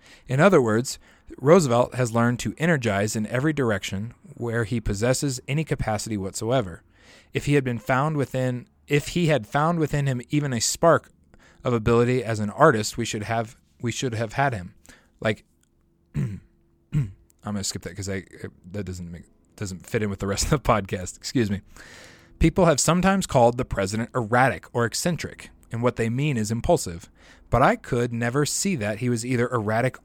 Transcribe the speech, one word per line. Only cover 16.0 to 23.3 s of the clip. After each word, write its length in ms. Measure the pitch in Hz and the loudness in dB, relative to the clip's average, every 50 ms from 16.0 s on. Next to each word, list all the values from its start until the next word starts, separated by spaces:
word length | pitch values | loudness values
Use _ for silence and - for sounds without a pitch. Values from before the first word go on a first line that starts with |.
| _ _ - | _ _ -6
I'm 260 | 147 139 113 101 - - _ _ _ _ _ _ _ _ _ - 151 123 98 - - _ _ _ _ - | -4 -4 -4 -6 -10 -14 _ _ _ _ _ _ _ _ _ -4 -4 -4 -4 -8 -16 _ _ _ _ -10
gonna 200 | 104 104 101 92 | -8 -6 -6 -6
skip 200 | - - 92 - | -6 -8 -8 -10
that 120 | 90 87 | -12 -12
'cause 140 | 98 95 98 | -10 -8 -6
I, 140 | 98 95 - - - - - 101 - - - 90 | -6 -8 -8 -12 -14 -16 -16 -16 -16 -18 -18 -12
that 140 | 90 104 95 | -10 -10 -8
doesn't 260 | 90 92 90 87 85 | -8 -10 -10 -12 -12
make, 140 | 87 85 - _ _ _ _ _ _ | -14 -16 -18 _ _ _ _ _ _
doesn't 300 | - 107 92 95 82 - | -10 -10 -10 -10 -12 -8
fit 160 | - - 113 | -6 -4 -4
in 80 | 107 101 | -2 -4
with 100 | 98 - | -4 -4
the 80 | 98 | -4
rest 180 | 98 95 - - | -4 -2 -2 0
of 40 | - | 0
the 80 | 156 143 | 0 0
podcast. 580 | - - 117 104 98 - 107 95 92 - - | 2 2 0 0 0 -4 -6 -8 -8 -10 -12
Excuse 340 | - - - - 131 113 104 | -12 -12 -4 0 0 0 0
me. 100 | 104 92 - - - - - - - - - - - - - _ - | -2 -4 -6 -12 -20 -20 -20 -20 -20 -20 -20 -20 -20 -20 -20 _ 0
People 280 | - - 160 - 196 180 | 2 2 4 4 4 4
have 140 | 165 147 - | 4 4 4
sometimes 440 | - - 170 180 180 190 196 190 - | 2 2 2 4 4 2 2 2 0
called 320 | - | 2